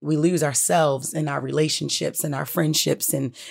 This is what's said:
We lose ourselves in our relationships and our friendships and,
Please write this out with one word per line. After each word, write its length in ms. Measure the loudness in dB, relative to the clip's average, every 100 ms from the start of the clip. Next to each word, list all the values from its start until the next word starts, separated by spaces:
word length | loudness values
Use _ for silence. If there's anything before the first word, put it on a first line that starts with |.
We 160 | -2 2
lose 260 | 4 2
ourselves 720 | 0 0 2 4 4 2 -2
in 140 | -4 -2
our 120 | -2
relationships 840 | -2 0 0 0 -2 -2 -2 -2
and 100 | -4
our 120 | -2 -4
friendships 680 | 0 0 2 2 0 0
and, 200 | -2 -2 -6 -14